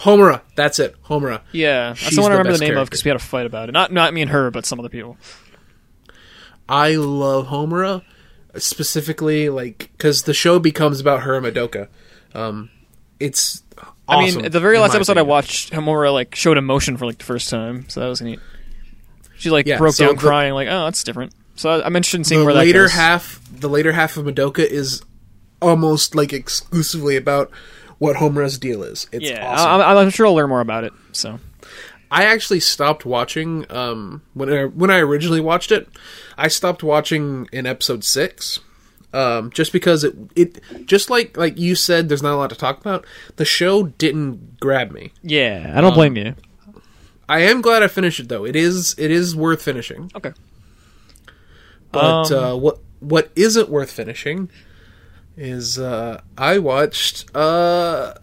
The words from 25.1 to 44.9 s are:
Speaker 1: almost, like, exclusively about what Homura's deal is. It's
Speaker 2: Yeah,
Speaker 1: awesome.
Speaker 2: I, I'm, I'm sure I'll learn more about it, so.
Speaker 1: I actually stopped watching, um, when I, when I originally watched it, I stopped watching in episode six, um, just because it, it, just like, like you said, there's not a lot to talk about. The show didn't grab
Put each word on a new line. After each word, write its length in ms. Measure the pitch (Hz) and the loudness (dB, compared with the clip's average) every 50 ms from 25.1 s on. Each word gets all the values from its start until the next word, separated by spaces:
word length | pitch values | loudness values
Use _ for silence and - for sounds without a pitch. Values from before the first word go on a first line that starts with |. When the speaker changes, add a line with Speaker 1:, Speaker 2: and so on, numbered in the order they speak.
| - - - - - - - _ _ - | -20 -20 -20 -20 -20 -20 -20 _ _ 0
Speaker 1:
almost, 540 | 175 175 165 160 160 156 156 151 - - - | 2 2 4 4 4 2 2 0 0 0 0
like, 180 | 156 147 139 | 0 -2 -2
exclusively 840 | 139 131 131 - - - - - 170 170 151 - - 160 147 143 139 | -4 -8 -8 -8 -8 -8 -6 -4 -2 -2 -2 -2 -4 -4 -2 0 0
about 340 | 135 127 143 143 143 139 - - - - - - - - - - - | 0 0 0 0 0 -2 -4 -8 -20 -20 -20 -20 -20 -20 -16 -8 -2
what 180 | - 147 139 | -2 0 0
Homura's 420 | - 156 147 143 147 143 135 135 127 | 2 0 0 0 0 -2 -2 -4 -6
deal 240 | 131 127 117 101 | -6 -6 -6 -6
is. 240 | 76 55 - - - - | -8 -10 -10 -12 -12 -10
It's 180 | - 123 151 143 | -10 -8 -6 -6
Speaker 2:
Yeah, 160 | 120 110 123 | -6 -6 -6
Speaker 1:
awesome. 340 | 123 127 151 170 156 180 190 | -4 0 0 2 4 4 4
Speaker 2:
I, 120 | 175 170 | 4 6
I'm, 40 | 196 202 | 6 6
I'm 120 | 196 190 | 6 4
sure 160 | 190 - 220 | 4 4 4
I'll 80 | 208 175 | 4 4
learn 140 | 156 147 139 | 4 2 2
more 120 | 131 123 | 0 0
about 220 | 117 113 110 113 113 | -2 -2 -4 -6 -6
it, 80 | 113 - _ _ _ | -8 -10 _ _ _
so. 260 | - - - 110 110 - - - - - - - - - - - - - _ - | -8 -8 -8 -8 -10 -14 -16 -20 -20 -20 -20 -20 -20 -20 -20 -20 -20 -20 _ -2
Speaker 1:
I 140 | - 165 196 | 0 2 4
actually 360 | 214 226 220 - - 202 170 | 4 2 2 0 0 0 0
stopped 460 | - - - - 143 147 147 - - | 0 0 -2 0 0 0 0 -2 -4
watching, 580 | 120 123 120 120 - - 160 160 165 165 156 - - | -4 -2 -2 -2 -4 -4 -6 -6 -4 -6 -8 -8 -8
um, 520 | - 123 123 120 117 110 104 95 - 151 - _ - | -8 -6 -6 -6 -6 -8 -10 -14 -14 -16 -18 _ -10
when 180 | 131 135 135 | -6 -4 -2
I, 120 | 147 143 139 | 0 0 -2
when 260 | 131 - 156 180 196 | -2 -2 0 2 4
I 80 | 190 180 | 4 4
originally 420 | 156 139 147 147 160 170 165 160 | 4 2 0 0 0 0 0 0
watched 300 | 156 160 170 180 - - | 0 0 -2 0 0 0
it, 160 | 220 - - - - - - - - - - - - | 0 0 -2 -6 -20 -20 -20 -20 -20 -20 -20 -16 -8
I 120 | - 147 156 | -2 -2 -2
stopped 340 | - - - 180 175 - | -2 0 -2 -2 -2 -2
watching 640 | 160 151 147 151 143 - 165 151 147 143 135 131 120 - | 0 0 2 2 2 0 -2 -2 -2 -4 -6 -8 -10 -10
in 120 | - 135 127 | -8 -8 -6
episode 380 | 127 127 - - - 123 107 - | -6 -6 -4 -4 -4 -4 -4 -4
six, 540 | - - 131 165 180 - - - - - - - _ _ _ _ _ _ _ _ _ - | -2 -2 -2 -2 -4 -6 -10 -10 -10 -10 -10 -12 _ _ _ _ _ _ _ _ _ -4
um, 360 | 135 131 123 117 117 110 120 | -2 0 0 -2 -2 -6 -6
just 220 | - - 156 - | -2 -2 -2 0
because 320 | - 175 - 175 165 151 151 | 0 0 2 2 2 2 2
it, 100 | 135 - - - - - | -2 -4 -6 -14 -2 2
it, 260 | 170 175 170 - - - - - - - | 2 2 2 0 -14 -20 -20 -20 -10 -2
just 260 | - 190 202 - - | 0 2 2 2 2
like, 260 | 247 240 226 233 - | 0 0 -2 -2 -2
like 220 | - 170 160 - 165 | -2 -2 -2 -2 -2
you 160 | 175 175 180 | -2 0 0
said, 340 | 170 - - 175 165 165 156 | 0 0 0 2 2 2 0
there's 140 | 147 135 | -2 -2
not 120 | 147 147 147 | -2 -2 -2
a 20 | |
lot 140 | 143 139 123 | -2 -2 -4
to 60 | 113 | -6
talk 240 | - 156 131 135 - | -6 -4 -4 -4 -6
about. 260 | - 208 190 - - - - - - - - | -6 -6 -6 -6 -8 -12 -20 -20 -20 -12 -6
The 80 | - 160 | -4 -2
show 400 | - - - 175 185 196 208 196 | -2 0 0 2 2 2 2 0
didn't 760 | 147 - - 160 156 139 156 147 135 120 - - - - - | 0 -2 -2 -2 0 0 0 -4 -4 -6 -10 -14 -20 -10 -4
grab 320 | - 135 135 131 120 101 | 0 0 0 0 0 -4